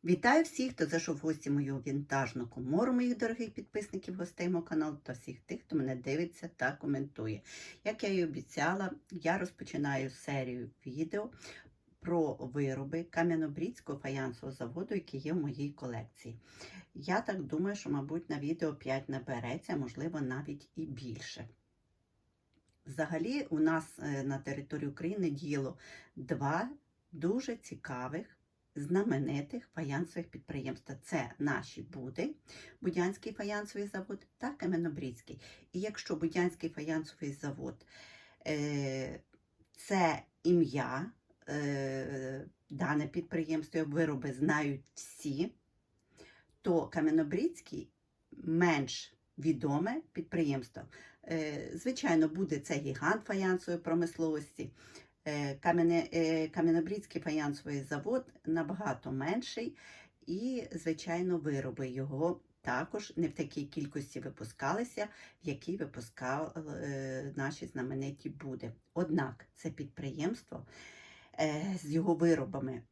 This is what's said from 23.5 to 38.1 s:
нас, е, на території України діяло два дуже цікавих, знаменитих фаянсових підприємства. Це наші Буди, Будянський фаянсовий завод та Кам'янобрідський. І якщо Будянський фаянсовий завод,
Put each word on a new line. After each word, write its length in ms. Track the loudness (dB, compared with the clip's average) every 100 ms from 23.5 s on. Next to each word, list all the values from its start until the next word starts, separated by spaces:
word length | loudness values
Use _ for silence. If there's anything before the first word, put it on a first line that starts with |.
| 4
нас, 260 | 4 4 -2 -8
е, 240 | -4 -2
на 140 | 0 -2
території 520 | -4 -6 -6 -4 -4
України 400 | -2 -2 0 0
діяло 480 | 0 -2 -2 -2 -6 -16 -20 -16 -14
два 540 | -2 0 2 2 0 -6 _ _ _
дуже 440 | -2 2 2 0 -6
цікавих, 800 | -8 -12 -8 -6 -4 -4 -8 _ _ _ _ -8
знаменитих 920 | 2 4 6 4 4 0 -2 -6 -6 -6
фаянсових 540 | -2 -2 -2 -4 -8
підприємства. 680 | -12 -8 -4 -4 -6 -10 -12
Це 280 | -2 -2 -2 0
наші 420 | 0 0 -4 -12
Буди, 540 | -12 -10 -8 -2 -4 -4 -16 -18 -18 -4
Будянський 520 | 0 2 2 0 -8
фаянсовий 540 | -4 -2 -2 -4 -6 -4
завод 400 | -6 -6 -10 -12 _
та 120 | -6
Кам'янобрідський. 920 | -2 0 2 0 -2 -6 -8 -14 -16 -16 -20 -10
І 60 | -4
якщо 360 | -4 -6 -4 0
Будянський 540 | 2 2 2 2 -6
фаянсовий 640 | -4 -2 0 -2 -6 -6
завод, 520 | -4 -6 -4 -8 -8 -20 -20 -20